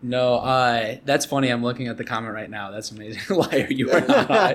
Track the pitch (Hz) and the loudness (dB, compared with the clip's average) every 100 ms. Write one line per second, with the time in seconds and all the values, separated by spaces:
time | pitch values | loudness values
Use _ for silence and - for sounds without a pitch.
0 | 123 123 123 120 127 131 123 117 110 131 | -2 0 2 2 2 2 4 2 -2 -6
1 | - 147 - 139 135 120 120 127 127 117 | 0 0 0 0 0 0 -2 -4 -6 -8
2 | 123 117 113 107 104 107 98 101 110 107 | -6 -6 -6 -8 -10 -10 -10 -10 -12 -14
3 | 107 113 - 185 151 147 110 135 123 175 | -14 -12 -2 0 2 2 0 -2 2 2
4 | - 269 - 180 185 | 4 4 4 4 4